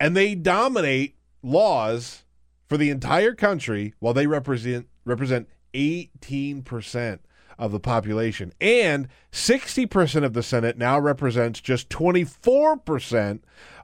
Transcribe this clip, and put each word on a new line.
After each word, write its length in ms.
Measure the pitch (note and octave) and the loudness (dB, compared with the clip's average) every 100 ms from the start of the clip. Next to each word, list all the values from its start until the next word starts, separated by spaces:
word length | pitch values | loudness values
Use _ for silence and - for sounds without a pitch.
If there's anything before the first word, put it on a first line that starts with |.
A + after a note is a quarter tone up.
and 160 | D3 F3+ | 0 4
they 180 | G3+ | 2
dominate 840 | G3 E3 F3+ B3+ A#3+ D#3 C3 C#3+ - _ _ | 2 0 2 2 2 2 0 -2 -6 _ _
laws 800 | B2+ D3+ G#3 C#3 A2 A#2 A#2 - _ _ _ _ _ | 0 2 4 2 0 -2 -6 -16 _ _ _ _ _
for 80 | D3 | 0
the 120 | D3 | 0
entire 440 | C#3 B2+ D#3 G#3+ | 0 0 2 2
country 580 | A#3+ G#3 F3+ B2 G#2+ G#2 - | 2 0 0 -4 -6 -6 -4
while 160 | A2+ | 0
they 120 | A#2+ D3 | 2 2
represent, 600 | D3+ C3 B2+ A#2 B2 A#2+ _ | 0 -2 -4 -4 -8 -10 _
represent 440 | - A#2+ C3 B2+ A2 _ _ | -6 -4 -2 -2 -4 _ _
eighteen 880 | C3 C#3+ E3+ - - - C3 C#3+ C#3 | -4 -2 -2 -8 -18 -10 -6 -6 -8
percent 580 | C3 A#2+ G#2+ B2 A#2 F#2+ - _ _ - | -10 -10 -8 -6 -6 -8 -14 _ _ -8
of 120 | A2+ | -6
the 100 | G2+ | -4
population. 720 | A2 A#2 G#2+ G#2+ A2+ G#2+ F#2 - | -2 -2 0 -2 -2 -4 -10 -2
And 480 | G3 A#3+ G3+ C#3+ C3 - _ | 2 4 2 0 -4 -12 _
sixty 540 | - - B3+ - - B3 | -4 2 2 0 -4 0
percent 380 | G3 E3 D3+ | 2 2 2
of 80 | C#3 | 0
the 100 | A2+ | -2
Senate 360 | A2+ B2 A#2 A#2+ | -2 0 0 -2
now 200 | A#2+ C#3+ | 0 2
represents 600 | D3 C#3 C#3 A#2 A#2 A2+ | 2 0 0 0 -2 -4
just 300 | - B2+ - | -2 -2 -2
twenty-four 880 | - E3 F3+ E3+ - - C4 D4+ D#4 | -2 2 2 0 0 2 4 4 2
percent 680 | - C#3+ - A#2+ G2+ G#2 - - - - | -2 -4 0 0 0 -4 -10 -20 -20 -16